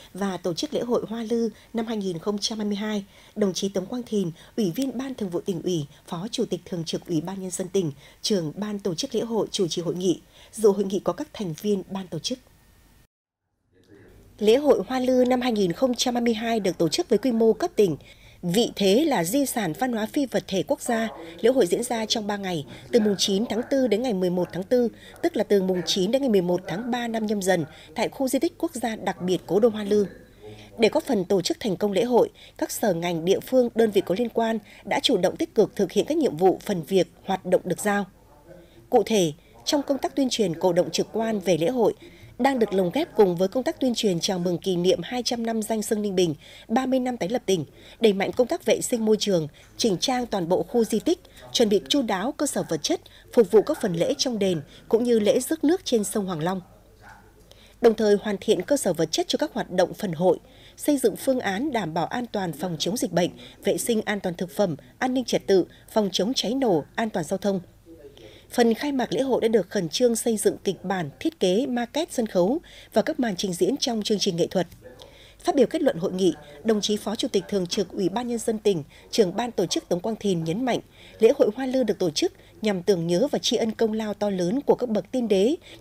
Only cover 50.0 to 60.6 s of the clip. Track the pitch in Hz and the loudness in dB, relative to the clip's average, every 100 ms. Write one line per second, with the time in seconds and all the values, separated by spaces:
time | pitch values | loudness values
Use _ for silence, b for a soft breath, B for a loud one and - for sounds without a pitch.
50 | - 247 240 202 170 170 170 240 214 214 | -2 -4 -4 -4 0 0 0 0 2 0
51 | 302 349 - B B - 214 202 - 285 | 0 -2 -6 B B 0 4 2 2 0
52 | 226 185 240 - 294 202 - 160 - 370 | 0 -2 -4 -4 -4 -4 -4 -4 -2 -4
53 | - B B 247 190 214 226 311 214 165 | -6 B B 2 6 6 4 0 -2 0
54 | 175 285 269 214 196 160 - B B 226 | 0 0 -2 0 0 -2 -6 B B 0
55 | 240 226 208 165 - 320 285 370 - 226 | 4 4 4 2 0 0 2 0 0 0
56 | 196 220 185 160 175 190 - - _ - | 0 -2 -4 -2 -4 -4 -8 -20 _ -20
57 | - - - - b b b b 233 214 | -20 -20 -20 -20 b b b b 2 4
58 | 208 202 214 196 - 214 - 285 196 165 | 4 2 0 -2 0 0 2 0 0 0
59 | 160 - - 254 - 233 - 180 180 - | -2 -2 -2 -2 -2 -4 -4 0 0 -2
60 | 196 156 185 - - B | -6 0 2 2 -2 B